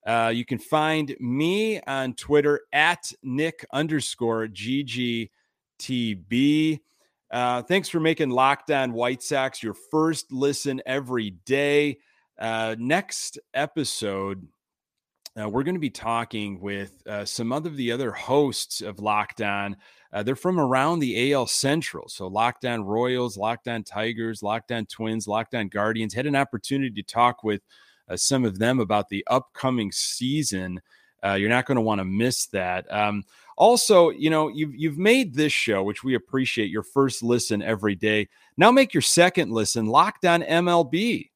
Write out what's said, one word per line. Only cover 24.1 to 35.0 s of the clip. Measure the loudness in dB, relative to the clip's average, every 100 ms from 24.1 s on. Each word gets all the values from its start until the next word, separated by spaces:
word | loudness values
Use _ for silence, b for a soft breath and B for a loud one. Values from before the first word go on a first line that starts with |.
| -4 -6 -6
Locked | -4 -4 -4
On | -6
Twins, | -6 -6 -4 -4 -2
Locked | -4 -2
On | -4 -4
Guardians. | -2 0 0 -4
Had | -4 0
an | 0
opportunity | 0 -4 -4 -4 -2 -6
to |
talk | -6 2 2 2
with, | -2 -4 _ b b b _
uh, | -4
some | 0 2
of | 0 2
them | 2 2
about | 2 0 0
the | -6 0
upcoming | 0 0 -4 -2 0 -2
season. | -4 -6 -4 -2 -2 -2 -4 -6 -8 _ b b b
Uh, | -2
you're | 0 2
not | 2 2
gonna | 0
wanna | 2 0
miss | -2 0 0 0 -4
that. | -4 -2 -4 -4
Um, | 0 0 -2 -8 B B 4
also, | 6 6 6 6 6
you | 4 0
know, | 2 0
you've, | -2 -6
you've | -4 -4
made | 0